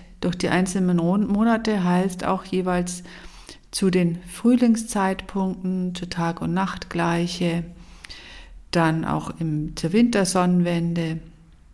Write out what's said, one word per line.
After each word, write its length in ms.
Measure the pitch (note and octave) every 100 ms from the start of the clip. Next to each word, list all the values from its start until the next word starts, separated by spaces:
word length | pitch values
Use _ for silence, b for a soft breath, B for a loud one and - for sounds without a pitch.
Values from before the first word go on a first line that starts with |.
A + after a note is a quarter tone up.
| - -
durch 160 | F3 F3
die 120 | D3+
einzelnen 480 | F3+ F#3 F#3+ F3+ F3
Mon-, 300 | F3 G3+ G#3+
Monate 560 | G3+ A3+ A3+ A3+ G#3
heißt 420 | F3+ F3+ F#3+ F3+ -
auch 200 | F#3 -
jeweils 580 | F#3 F3+ F3+ F3+ - B B B B B B -
zu 220 | - F#3+
den 260 | F3+ F3 E3
Frühlingszeitpunkten, 1700 | - - A#3 B3 A#3+ A3+ - G#3 F#3+ F#3+ - G3 F#3+ F#3 F#3 F#3 F3+
zur 160 | F3+ F3
Tag- 320 | E3+ E3+ F3
und 100 | E3
Nachtgleiche, 1120 | F3+ F#3+ - - E3+ E3+ E3+ F3 - F3 E3+ E3 B B B B B B B B B -
dann 340 | F3 D#3+ D#3+ -
auch 240 | D3+ - -
im, 360 | D#3+ D3+ D3+ -
zur 180 | E3
Wintersonnenwende. 1300 | G#3 A#3+ G#3+ F3+ F#3 F3+ F3+ F3 E3+ E3+ E3+ E3 D#3+ - - - - -